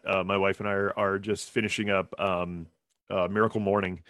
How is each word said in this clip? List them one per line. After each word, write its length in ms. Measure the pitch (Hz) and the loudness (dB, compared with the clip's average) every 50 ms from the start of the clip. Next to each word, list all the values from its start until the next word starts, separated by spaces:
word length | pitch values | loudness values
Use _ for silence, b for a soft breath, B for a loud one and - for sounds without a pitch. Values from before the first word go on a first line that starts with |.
| - 98 | -2 -2
Uh, 160 | 98 95 90 | -2 0 0
my 140 | 92 98 98 | 0 0 2
wife 220 | 95 98 95 - | 2 2 0 0
and 100 | 104 104 | -2 -2
I 40 | 101 | 0
are, 240 | 98 101 98 - 104 | 0 0 0 0 0
are 220 | 104 98 95 98 | 0 0 0 0
just 300 | 98 110 104 98 - - | -2 -2 -4 -4 -4 -4
finishing 400 | - 117 107 104 - - 107 104 | -2 -2 0 0 0 -2 0 2
up, 280 | 98 95 90 - - - | 2 2 0 0 -4 -2
um, 480 | 98 98 92 87 90 87 90 85 82 82 _ _ _ _ _ _ _ - | 0 0 0 0 -2 -4 -6 -8 -12 -14 _ _ _ _ _ _ _ -4
uh, 180 | 98 95 90 87 | -2 0 0 0
Miracle 320 | 98 107 110 113 - 110 | 2 2 2 2 2 0
Morning, 420 | 104 98 101 104 98 92 92 85 - | 0 2 2 2 2 0 -4 -6 -12